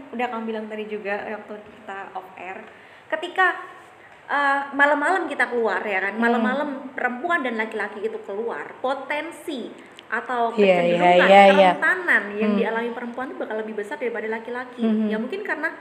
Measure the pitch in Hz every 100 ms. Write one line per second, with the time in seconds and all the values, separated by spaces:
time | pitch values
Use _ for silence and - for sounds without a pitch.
0 | - 240 240 226 226 220 214 214 214 208
1 | 190 208 - 208 - 208 - - - 196
2 | 180 190 185 - 180 208 214 - - -
3 | - 359 349 370 370 - - - - -
4 | - - - 285 277 277 277 277 285 285
5 | 302 370 311 269 247 240 220 185 214 190
6 | 196 220 233 240 254 269 294 262 - -
7 | 247 247 339 339 247 220 220 214 202 208
8 | 220 220 - 196 233 151 156 - 254 277
9 | 269 302 320 - - 262 185 - - -
10 | - 226 233 247 233 220 196 175 175 175
11 | 180 180 185 196 196 196 185 175 330 370
12 | 349 233 202 208 214 202 220 226 240 240
13 | 240 247 269 269 226 220 220 214 208 302
14 | 240 220 220 226 233 247 254 233 226 214
15 | 214 214 254 392 392 294 320 -